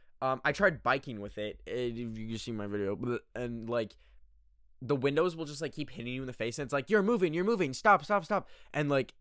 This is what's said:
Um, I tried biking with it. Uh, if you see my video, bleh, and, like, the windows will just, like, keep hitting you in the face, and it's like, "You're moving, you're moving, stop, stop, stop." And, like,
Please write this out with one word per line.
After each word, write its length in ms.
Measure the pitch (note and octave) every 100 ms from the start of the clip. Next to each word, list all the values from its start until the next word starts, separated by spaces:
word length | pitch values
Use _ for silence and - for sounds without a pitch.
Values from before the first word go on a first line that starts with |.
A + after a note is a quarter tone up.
| - -
Um, 180 | C3 C3 D3+
I 80 |
tried 280 | D3 G3 D3
biking 380 | A#2+ C3+ - A2
with 180 | G2+ -
it. 220 | G#2 - -
Uh, 60 | A#2
if 420 | B2 A#2 A#2 A2
you 200 | A2 A2+
see 160 | -
my 140 | A2 G#2
video, 280 | G2+ G2 G#2
bleh, 240 | B2 A#2 - A#2
and, 340 | B2 A#2 A2+
like, 280 | A#2+ A2 - - - - - _ _ - -
the 140 | B2 C#3+
windows 400 | C#3 C#3+ F3+ E3
will 100 | D3
just, 160 | C#3+
like, 120 | D#3
keep 160 | D#3 D3
hitting 240 | - A#2+
you 80 | B2+
in 60 | C3
the 60 |
face, 240 | - A2+ A#2+
and 80 | C3+
it's 80 |
like, 160 | C#3 C3
"You're 140 | G#3+
moving, 300 | G3 A#3 F3
you're 100 | D#3+
moving, 300 | F#3+ A3+ D3+
stop, 300 | C3 A3 F#3+
stop, 200 | D3 G3+
stop." 240 | D#3+ G3+ - - -
And, 160 | - C#3+
like, 240 | C#3 - -